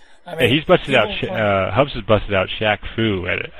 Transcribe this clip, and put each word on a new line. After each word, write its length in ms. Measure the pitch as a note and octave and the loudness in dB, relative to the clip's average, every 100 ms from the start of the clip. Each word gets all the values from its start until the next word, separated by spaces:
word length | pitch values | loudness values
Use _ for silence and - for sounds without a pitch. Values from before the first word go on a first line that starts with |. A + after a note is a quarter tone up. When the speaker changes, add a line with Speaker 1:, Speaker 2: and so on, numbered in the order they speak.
| - - | -20 -20
Speaker 1:
I 120 | F3+ E3 | -10 -2
mean, 60 | |
Speaker 2:
Yeah, 120 | A2+ | 0
he's 100 | D3+ | 2
busted 300 | D3+ F#3 - | 4 2 4
out 140 | B2+ G#2 | 2 2
Speaker 1:
people 120 | G2+ | -2
Speaker 2:
Sha-, 140 | A2+ | -6
Speaker 1:
play 60 | A2 | -2
Speaker 2:
uh, 300 | G#2 G2 G2 | 0 2 2
Hubs 200 | G#2 D3 | 0 0
has 100 | B2 | -2
busted 300 | G2+ G#2 - | 0 0 2
out 140 | F#2+ F#2 - | -2 -2 -2
Shaq 180 | G#2+ G2+ - | -2 -2 -4
Fu 320 | - A2+ F#2+ F2+ | -2 -2 -2 -4
at 140 | G2 | -6
a, 100 | - | -8